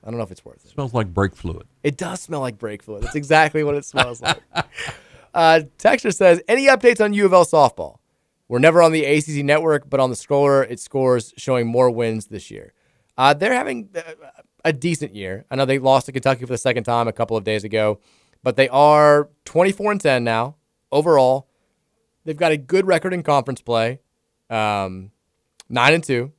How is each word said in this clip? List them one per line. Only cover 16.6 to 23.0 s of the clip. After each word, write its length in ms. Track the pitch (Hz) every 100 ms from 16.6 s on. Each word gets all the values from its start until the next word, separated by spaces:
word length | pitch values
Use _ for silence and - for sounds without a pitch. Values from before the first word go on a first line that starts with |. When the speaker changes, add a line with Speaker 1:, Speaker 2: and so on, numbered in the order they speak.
| 135 123
Speaker 1:
time 240 | 113 120 117
a 60 |
couple 240 | 107 113 113
of 80 | 101
days 180 | 107
ago, 360 | 104 110 107 104 _ _ _ _
but 140 | 127 127
they 100 | 127
are 640 | 131 147 151 151 147 147 _ -
twenty-four 460 | 156 185 196 208
and 100 | 208
ten 240 | 156 127 120
now 320 | 113 123 147 _ _ _
overall. 560 | 139 156 151 127 131 - _ _ _ _ _ _ _ -
They've 100 | 151
got 160 | 170
a 60 | 151
good 280 | 131 185 185
record 280 | 170